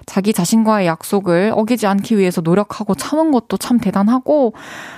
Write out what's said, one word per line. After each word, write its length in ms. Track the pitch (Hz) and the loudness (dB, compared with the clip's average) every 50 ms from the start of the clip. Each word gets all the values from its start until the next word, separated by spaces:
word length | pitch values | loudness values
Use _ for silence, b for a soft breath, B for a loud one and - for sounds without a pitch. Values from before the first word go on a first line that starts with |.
| B | B
자기 260 | B - 202 185 202 220 | B -4 -2 0 0 0
자신과의 560 | - 175 - - 226 226 220 220 208 190 170 | 0 0 2 2 2 2 4 2 2 2 0
약속을 640 | 160 - - - - 202 190 180 170 170 190 220 - | -2 -2 -4 -4 -2 -2 0 2 2 2 2 2 0
어기지 320 | - 220 214 247 226 - | 0 0 0 0 0 0
않기 320 | 196 196 196 196 - 233 208 | 0 0 0 0 0 0 2
위해서 220 | 190 185 175 - | 2 2 0 -2
노력하고 560 | 170 165 175 196 208 - - - 214 202 190 | 0 2 2 2 2 -2 -4 -8 -4 -4 -4
참은 340 | - - - - 302 320 320 | -4 -4 -4 0 0 2 2
것도 280 | 285 240 - - - - | 2 0 0 -2 -6 -6
참 200 | - - 247 233 | -2 0 0 0
대단하고, 760 | 220 196 180 196 202 208 240 262 254 - 294 302 269 226 214 B B B B B B B B | 2 0 0 0 2 2 2 0 2 0 2 2 2 0 -2 B B B B B B B B